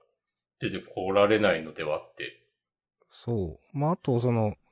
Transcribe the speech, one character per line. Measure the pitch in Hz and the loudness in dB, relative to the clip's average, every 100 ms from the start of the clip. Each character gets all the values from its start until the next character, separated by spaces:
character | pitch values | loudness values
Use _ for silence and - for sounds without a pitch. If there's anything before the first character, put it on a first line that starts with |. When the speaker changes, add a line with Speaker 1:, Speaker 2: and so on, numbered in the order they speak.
| _ _ _ _ _ - | _ _ _ _ _ -8
Speaker 1:
出 | 104 | -8
て | 92 | -8
こ | - - 92 | -10 -8 0
ら | 98 101 | 4 6
れ | 107 | 6
な | 101 | 4
い | 82 | 2
の | 80 | -4
で | 76 | -8
は | 76 80 | -4 -4
っ | - | -6
て。 | - 64 - _ _ _ _ _ _ _ | -14 -14 -14 _ _ _ _ _ _ _
Speaker 2:
そ | - - 113 85 - _ | -16 -6 -6 -6 -10 _
う。 | 139 | -4
ま | 147 | -2
あ、 | |
あ | 185 | -2
と、 | - 123 | -2 0
そ | 123 | 0
の、 | 117 107 - _ | 0 -2 -4 _